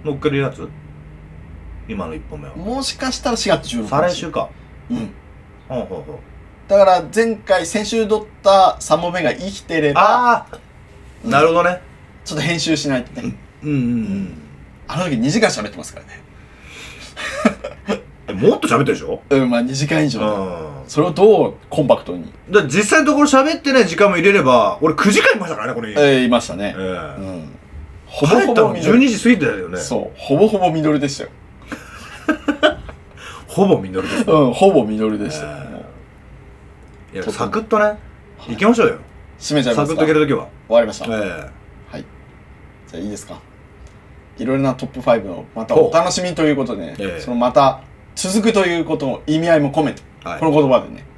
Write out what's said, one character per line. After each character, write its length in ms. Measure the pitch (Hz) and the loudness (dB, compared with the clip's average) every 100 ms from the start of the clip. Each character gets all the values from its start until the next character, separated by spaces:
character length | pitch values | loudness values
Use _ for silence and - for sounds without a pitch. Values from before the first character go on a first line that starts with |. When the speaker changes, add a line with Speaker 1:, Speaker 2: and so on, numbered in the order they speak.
Speaker 1:
乗 100 | 151 | -6
っ 60 | 139 | -4
け 100 | 151 | -2
る 80 | 139 | -2
や 100 | 135 | -4
つ？ 180 | - - - - - - - - - - - - - - | -6 -14 -16 -20 -20 -20 -20 -20 -20 -20 -18 -18 -18 -12
今 200 | 104 85 | -10 -8
の 60 | |
一 80 | 78 - | -10 -12
本 120 | 151 | -14
目 60 | 139 | -14
は。 80 | 135 | -12
Speaker 2:
も 280 | 190 254 | -6 -6
し 140 | 262 - | -6 -6
か 140 | 262 | -6
し 80 | 240 | -6
た 100 | 277 | -4
ら 60 | 233 | -4
四 120 | 214 | 0
月 180 | 160 - | 0 -2
十 100 | 120 | -8
六 80 | 107 | -4
日。 40 | |
Speaker 1:
再 120 | 139 | 0
来 100 | 175 | 0
週 200 | 180 170 | -2 -6
か。 180 | 117 92 - - - - | -6 -8 -10 -20 -20 -10
Speaker 2:
う 20 | 240 | -8
ん。 160 | 107 - - - - - - | -8 -14 -20 -20 -20 -20 -10
Speaker 1:
ほ 80 | 131 | -8
う 100 | - | -8
ほ 100 | 165 | -10
う 120 | 143 | -12
ほ 20 | |
う。 40 | - - - - - - | -16 -18 -20 -20 -20 0
Speaker 2:
だ 80 | 202 | 6
か 80 | 190 | 6
ら 180 | 185 160 | 6 2
前 220 | 214 226 220 | 0 0 -2
回、 300 | - 185 165 | 0 0 0
先 200 | 208 208 | -4 -2
週 220 | 226 214 | -2 0
撮 140 | 208 | -2
っ 40 | 208 - | -4 -2
た 340 | 196 196 185 - | 4 6 6 2
三 200 | - 156 | 0 0
本 140 | 175 | 0
目 100 | 180 | -2
が 100 | 165 | -2
生 160 | - 180 | -2 -8
き 120 | 196 | -12
て 180 | - 165 | -6 -2
れ 140 | 147 | 2
ば、 540 | 143 196 247 247 233 - | 4 4 4 4 2 -2
Speaker 1:
あ 40 | - | -20
ー。 40 | - - - - - - - | -20 -20 -20 -20 -20 -12 0
Speaker 2:
う 20 | |
ん。 40 | |
Speaker 1:
な 100 | 135 | 4
る 60 | 160 | 4
ほ 60 | |
ど 100 | 165 | 4
ね。 180 | 175 180 - - - - - | 2 -2 -10 -20 -20 -20 -10
Speaker 2:
ち 80 | |
ょ 20 | 151 | -6
っ 20 | |
と 60 | |
編 160 | 147 165 | -4 -4
集 160 | 156 151 | -2 -2
し 120 | 147 | 0
な 80 | 131 | -4
い 60 | |
と 180 | 117 - | -4 -10
ね。 140 | 117 - - - | -10 -12 -18 -16
Speaker 1:
う 40 | 147 | -6
ん。 20 | |
う 40 | |
ん 20 | 143 | -2
う 40 | |
ん 20 | |
う 40 | 120 | -2
ん。 60 | |
Speaker 2:
う 80 | 120 | -2
ん。 400 | 107 98 95 80 73 - - - - | -4 -6 -8 -12 -20 -20 -20 -20 -10
あ 100 | 147 | -6
の 120 | 180 | -4
時 80 | 131 | -2
二 120 | 123 | 0
時 100 | 190 | 0
間 80 | 202 | 0
喋 180 | 127 104 | -2 -8
っ 40 | |
て 60 | - | -12
ま 60 | |
す 100 | - | -16
か 60 | - | -18
ら 40 | - | -20
ね。 160 | - - - - - - - - - - - 571 554 622 - - - - - | -20 -20 -20 -20 -20 -20 -20 -20 -20 -20 -12 -10 -2 -2 -2 -14 -14 -10 -10
Speaker 1:
<laughs> 40 | - - - | -10 -20 -12
え、 60 | |
も 220 | 95 147 269 | 0 2 2
っ 40 | |
と 80 | - | 0
喋 80 | 120 | 0
っ 100 | 139 | 0
て 60 | |
る 20 | |
で 20 | 107 | -2
し 60 | |
ょ？ 180 | - - - | -4 -10 0
Speaker 2:
う 160 | 139 127 | 0 2
ん、 40 | |
ま 80 | 120 | 0
あ、 40 | |
二 120 | 123 | -2
時 140 | 135 147 | -4 -2
間 180 | 160 151 | 0 0
以 40 | |
上 100 | 110 | 0
ね。 80 | 107 | -2
Speaker 1:
う 580 | 104 95 87 78 71 65 | -2 -6 -8 -12 -14 -10
ん。 20 | |
Speaker 2:
そ 140 | - | -2
れ 60 | 175 | -2
を 40 | |
ど 360 | 160 202 196 123 | 4 6 6 2
う 80 | - - | -4 -10
コ 120 | - | -4
ン 60 | 139 | 2
パ 100 | 117 | 0
ク 60 | |
ト 120 | - 90 | 0 -12
に。 160 | 80 - - | -12 -18 0
Speaker 1:
だ 100 | 180 | 2
か 60 | 151 | 2
ら 20 | |
実 280 | 165 208 330 | 0 2 2
際 40 | |
の 60 | 294 | 4
と 80 | 285 | 4
こ 80 | |
ろ 40 | 294 | 4
喋 300 | 269 269 330 | 4 4 0
っ 40 | |
て 120 | 285 | 0
な 60 | 262 | 2
い 80 | 190 | 2
時 80 | 165 | 4
間 140 | 202 | 2
も 80 | 175 | 4
入 60 | |
れ 80 | 175 | 4
れ 120 | 196 | 4
ば、 340 | 135 123 104 - | 4 4 4 2
俺 120 | 156 160 | -2 2
九 160 | 202 | 2
時 100 | 370 | 4
間 140 | 523 233 | 4 2
い 40 | |
ま 80 | 175 | -2
し 20 | |
た 60 | 156 | -6
か 80 | |
ら 40 | 110 | -6
ね、 40 | |
こ 80 | 117 | -6
れ。 100 | 113 | -6
Speaker 2:
え 300 | 107 143 131 | 2 4 4
え、 20 | |
い 60 | 123 | 4
ま 100 | 120 | 2
し 80 | - | 0
た 80 | 87 | -6
ね。 200 | 101 87 | -6 -6
Speaker 1:
え 20 | |
え。 60 | 92 90 80 87 | -6 -6 -8 -12
Speaker 2:
う 40 | |
ん。 260 | 98 92 76 69 - - - - - | -12 -12 -14 -18 -20 -18 -18 -20 -18
ほ 220 | - 147 | -2 4
ぼ 60 | |
ほ 60 | 233 | 4
ぼ 60 | - | 4
Speaker 1:
帰 60 | |
っ 40 | 226 | 4
た 60 | |
の 180 | 214 165 | 2 2
十 180 | 165 226 | 4 4
二 120 | 269 | 4
時 140 | 220 | 2
過 60 | 233 | 2
ぎ 100 | 233 | 4
て 60 | 123 | 2
た 40 | |
よ 180 | 101 90 | -4 -8
ね。 80 | 90 | -8
Speaker 2:
そ 340 | - 117 - - | -6 -6 -6 -12
う。 40 | |
ほ 180 | - 139 | -2 2
ぼ 100 | 214 | 4
ほ 120 | 214 | 4
ぼ 100 | 180 | 0
ミ 140 | 160 | 0
ド 80 | 151 | 0
ル 80 | 151 | 0
で 100 | 139 | -2
し 80 | - | -6
た 60 | |
よ。 60 | - - - - - - - - - - - | -12 -16 -20 -20 -16 -16 -16 -20 -20 -14 -6
Speaker 1:
<laughs> 480 | 311 - 294 302 302 - - - - - - - | -4 -4 0 0 -2 -14 -20 -20 -20 -20 -20 -10
ほ 200 | - 196 | -2 2
ぼ 120 | 165 | 2
ミ 120 | 190 | -2
ド 100 | - | -8
ル 60 | - | -6
で 80 | - | -4
す 80 | 214 | 2
ね。 80 | |
Speaker 2:
う 100 | 156 135 | 2 2
ん、 40 | |
ほ 180 | 120 190 | 4 4
ぼ 120 | 170 | 4
ミ 140 | 107 107 | 0 -2
ド 120 | 110 | -2
ル 80 | 107 | -2
で 120 | 104 | -6
し 80 | - | -8
た 60 | 76 | -12
よ。 40 | |
Speaker 1:
え 160 | 71 67 | -12 -14
え。 40 | |
Speaker 2:
も 60 | - | -16
う。 60 | - - - - - - - - - - - - - | -18 -20 -20 -20 -20 -20 -20 -20 -20 -20 -20 -20 -18
Speaker 1:
い 40 | - | -10
や、 60 | |
Speaker 2:
ち 40 | - | -8
ょ 20 | |
っ 20 | |
と 60 | 208 | -6
Speaker 1:
サ 100 | 220 | -4
ク 120 | 220 | -4
ッ 20 | |
と 160 | 220 220 | -2 2
ね、 60 | 208 | 2
Speaker 2:
は 60 | |
い。 60 | 208 - - - - - | -2 -12 -20 -20 -20 -12
Speaker 1:
行 40 | 240 | 0
き 80 | 202 | 2
ま 80 | 233 | 4
し 60 | |
ょ 40 | 214 | 4
う 20 | |
よ。 80 | - - - - - | 0 -14 -20 -20 -16
Speaker 2:
締 160 | - 147 | -2 0
め 80 | |
ち 60 | 123 | 2
ゃ 40 | |
い 20 | 117 | 0
ま 100 | 147 | 0
す 20 | |
か？ 0 | |
Speaker 1:
サ 0 | |
ク 60 | |
ッ 40 | 156 | 0
と 60 | |
い 40 | 156 | 2
け 60 | |
る 140 | 151 147 | 4 2
時 60 | |
は。 140 | 123 - - - | 0 -4 -18 2
Speaker 2:
わ 100 | 117 | 2
か 40 | |
り 60 | 113 | 2
ま 60 | |
し 60 | 104 | -4
た。 60 | - | -6
Speaker 1:
え 40 | |
え。 400 | 110 101 82 69 - - - - | -4 -4 -6 -14 -20 -20 -20 -18
Speaker 2:
は 60 | - | -18
い。 80 | - - - - - - - - - | -18 -20 -20 -20 -20 -20 -20 -20 -18
じ 100 | 82 | -12
ゃ 20 | |
あ 40 | |
い 40 | 101 | -10
い 20 | |
で 80 | 101 | -12
す 100 | - | -14
か？ 120 | 80 - - - - - - - - - - | -18 -20 -20 -20 -20 -20 -20 -20 -20 -20 -10
い 80 | 120 | -4
ろ 80 | |
い 40 | 135 | 0
ろ 60 | |
な 100 | 135 | 0
ト 120 | 123 131 | -2 -8
ッ 40 | |
プ 120 | 131 | -8
フ 80 | 127 | 0
ァ 80 | 117 | 0
イ 20 | |
ブ 80 | 98 | 0
の 160 | - - | -12 -12
ま 120 | - - | -12 0
た 100 | 151 | 2
お 160 | 156 | 4
楽 200 | - 185 | 4 0
し 100 | 175 | -2
み 120 | 180 | -4
と 100 | 165 | 0
い 80 | 156 | 0
う 40 | 143 | 0
こ 80 | 120 | -2
と 100 | 104 | -6
で 80 | |
ね、 120 | - - | -10 -8
Speaker 1:
ほ 60 | |
う。 40 | 98 | -8
え 80 | 85 | -8
え。 20 | |
Speaker 2:
そ 120 | - | -6
の 60 | 120 | 0
ま 140 | 123 | 2
た 300 | 135 139 - - - - - | 4 4 2 -12 -20 -20 -8
続 260 | 185 202 | -2 0
く 120 | 220 | 2
と 120 | 202 185 | 2 0
い 140 | 170 | 0
う 60 | 160 | -2
こ 120 | 156 | -4
と 100 | 139 | -4
の 140 | 117 - | -6 -2
意 120 | 156 | -2
味 100 | 165 | 2
合 60 | 160 | 2
い 20 | |
も 120 | 143 | 2
込 120 | 143 | 0
め 100 | 147 | -2
て、 80 | - - - | -4 -16 -18
Speaker 1:
は 140 | - 85 | -12 -4
い。 20 | |
Speaker 2:
こ 60 | 160 | 0
の 60 | |
言 180 | 147 139 | 2 4
葉 100 | 123 | 2
で 60 | - | 0
ね。 160 | - - | -16 -20